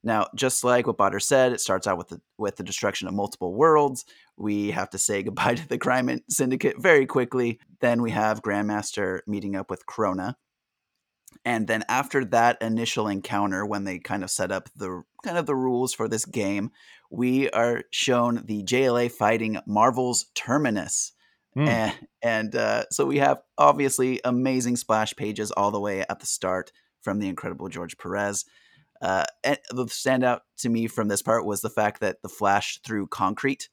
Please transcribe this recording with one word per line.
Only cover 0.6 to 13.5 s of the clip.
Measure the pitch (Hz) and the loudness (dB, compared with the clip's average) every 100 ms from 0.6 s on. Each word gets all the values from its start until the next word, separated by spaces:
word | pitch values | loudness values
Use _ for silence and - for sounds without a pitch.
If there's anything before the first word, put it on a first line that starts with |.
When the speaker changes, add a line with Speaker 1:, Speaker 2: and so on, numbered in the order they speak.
Speaker 1:
like | 123 123 117 | 2 4 2
what | 107 | 2
Badr | 98 101 | 2 2
said, | - 135 127 | 2 4 4
it | 117 | 2
starts | - 95 104 | 0 0 0
out | 90 | -2
with | 90 | -4
the, | 85 _ - | -14 _ -6
with | 104 - | -6 -4
the | |
destruction | 95 - 104 - 87 | -8 -2 -2 -2 -4
of | 101 | -4
multiple | 101 - 90 101 | -4 -4 -6 2
worlds. | 160 151 143 127 - - _ _ | 6 6 2 -2 -14 -20 _ _
We | 104 104 101 | -4 -2 -2
have | 85 98 | -2 -4
to | 95 | -4
say | - 101 | -2 -2
<laughs> | |
goodbye | 101 101 120 123 | -2 -2 0 0
to | 165 | -4
the | 123 | -4
Crime | - 127 123 123 - | 0 0 0 -4 -4
Syndicate | - 131 131 143 - | -2 0 0 0 0
very | 185 151 135 | 4 4 4
quickly. | 135 120 127 120 110 _ _ | 0 0 0 -2 -4 _ _
Then | 123 117 | 0 2
we | 117 | 0
have | 107 110 107 | 2 2 2
Grandmaster | 110 101 104 104 104 - 95 92 - | 0 -2 0 -2 -4 -4 -2 -4 -4
meeting | 104 101 98 | -6 -4 -6
up | 95 | -6
with | 92 - | -10 -10
Krona. | - 104 92 95 - _ _ _ _ _ _ _ _ - - | -2 -2 0 -6 -10 _ _ _ _ _ _ _ _ -20 -8
And | 120 117 107 | -4 -2 0
then | 113 - | -2 0
after | 123 135 139 113 | -2 0 -2 2
that | 117 120 - | 4 4 4
initial | 113 113 117 - 107 | -2 -2 -2 -2 -2
encounter, | 98 - 101 101 | -2 -2 -2 0